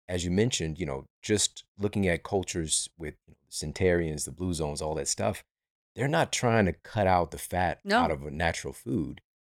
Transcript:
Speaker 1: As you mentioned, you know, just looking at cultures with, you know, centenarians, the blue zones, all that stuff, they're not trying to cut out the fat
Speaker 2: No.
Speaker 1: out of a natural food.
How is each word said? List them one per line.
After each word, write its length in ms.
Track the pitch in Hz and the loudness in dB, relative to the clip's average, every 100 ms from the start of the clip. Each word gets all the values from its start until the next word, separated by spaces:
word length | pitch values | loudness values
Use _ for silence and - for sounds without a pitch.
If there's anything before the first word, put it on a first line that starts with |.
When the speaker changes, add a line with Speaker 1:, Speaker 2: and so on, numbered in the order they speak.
| - | -8
Speaker 1:
As 180 | 92 87 | -4 0
you 60 | |
mentioned, 460 | 90 117 - 80 78 | 2 2 2 -4 -4
you 60 | 82 | -6
know, 200 | 67 69 _ | -6 -10 _
just 420 | - 104 - - - - | 0 2 2 -4 -18 -6
looking 300 | 101 104 95 | -2 2 2
at 160 | 85 | 2
cultures 680 | - 101 90 90 80 - - - | 0 -2 -2 -4 -2 -2 -2 -8
with, 180 | 78 - _ | -12 -12 _
you 60 | |
know, 40 | - _ | -20 _
centenarians, 760 | - 76 73 92 87 82 76 - | -10 -8 0 4 4 2 -4 -8
the 60 | |
blue 220 | 65 92 | -6 -4
zones, 280 | 80 78 82 | -2 -2 -4
all 140 | 82 78 | -4 -4
that 120 | 69 | -4
stuff, 360 | - 104 - - _ _ _ _ - | -2 -2 -4 -10 _ _ _ _ -4
they're 120 | 135 | 0
not 240 | 165 139 | 2 2
trying 340 | - 123 113 95 | 2 4 6 4
to 80 | |
cut 340 | 82 - 113 95 | 2 -4 2 4
out 240 | 90 85 | 4 2
the 60 | - | -4
fat 420 | - 90 90 - | -4 0 0 -2
Speaker 2:
No. 140 | 98 220 | 0 2
Speaker 1:
out 120 | 254 | 2
of 120 | 73 73 | -2 -4
a 60 | |
natural 420 | 78 85 82 - | -2 -2 -2 -6
food. 480 | - - 127 69 - _ _ | -10 -4 -2 -2 -6 _ _